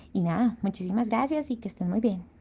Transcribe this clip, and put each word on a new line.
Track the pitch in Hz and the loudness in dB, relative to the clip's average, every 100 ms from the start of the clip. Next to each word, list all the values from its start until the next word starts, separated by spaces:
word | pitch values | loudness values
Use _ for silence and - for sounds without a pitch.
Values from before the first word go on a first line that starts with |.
| - | -4
Y | 190 | 0
nada, | 170 170 240 - | 2 2 2 2
muchísimas | 196 190 180 214 220 | -2 -2 -2 0 0
gracias | 226 277 302 294 | 0 0 0 -2
y | 233 | -4
que | 196 | -6
estén | - 180 | -4 -2
muy | 208 | 2
bien. | 226 185 - - | 2 0 -8 -20